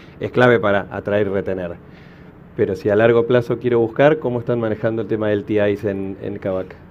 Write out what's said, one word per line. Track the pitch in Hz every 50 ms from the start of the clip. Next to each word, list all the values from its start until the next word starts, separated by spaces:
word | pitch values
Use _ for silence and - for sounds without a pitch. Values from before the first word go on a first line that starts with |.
| - - - -
es | - 107
clave | - 123 123 123 120 107
para | 107 101 101 98 - 92
atraer | 87 101 - 104 101 107 107
y | 98
retener. | 98 98 90 98 95 95 90 87 85 - - - - - - - - - - - - - - - -
Pero | - 107 104 95
si | - - 104
a | 101
largo | 104 113 117 117 117 117
plazo | - 123 123 120 - 123 117
quiero | 123 120 117 117
buscar, | 117 110 - - 139 151 160 156
¿cómo | - 123 123 120
están | 117 - 120 120
manejando | 113 110 107 - 120 113 113 113
el | 104 95
tema | 113 110 107
de | 104 104
L | 101
T | 98 - 104 104 101 104
Is | 101 95 113
en, | 101 98 98 95 95 98 -
en | 107 101 101 101
Kavak? | - 98 95 92 92 - - - - -